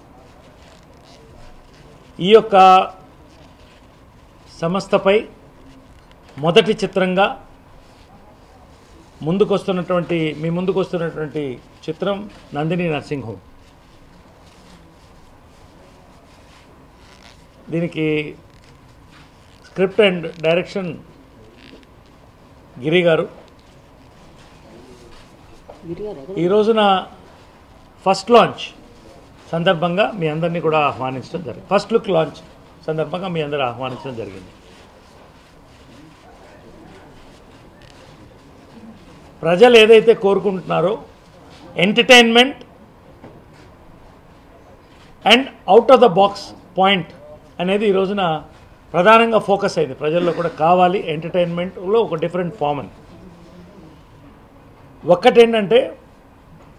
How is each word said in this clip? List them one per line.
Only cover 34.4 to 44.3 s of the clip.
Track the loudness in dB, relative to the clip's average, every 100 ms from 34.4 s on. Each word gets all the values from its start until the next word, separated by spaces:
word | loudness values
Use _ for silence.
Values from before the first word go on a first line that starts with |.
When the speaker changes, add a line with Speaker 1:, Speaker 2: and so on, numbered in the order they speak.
| -20 -20 -20 -20 -20 -20 -20 -20 -20 -20 -20 -20 -20 -20 -20 -20 -20 -20 -20 -20 -20 -20 -20 -20 -20 -20 -20 -20 -20 -20 -20 -20 -20 -20 -20 -20 -20 -20 -20 -20 -20 -20 -20 -20 -20 -20 -20 -20 -20 -8
Speaker 1:
ప్రజలు | -2 4 8 8
ఏదైతే | 8 6 6
కోరుకుంటున్నారో, | 2 0 0 -2 -6 -4 -4 -2 -4 -12 -20 -20 -20 -20 -20 -14 -2
entertainment | 0 0 6 6 6 4 2 -2 -18 -20 -20 -20 -20 -20 -20 -20 -20 -20 -20 -20 -20 -20 -20 -20 -20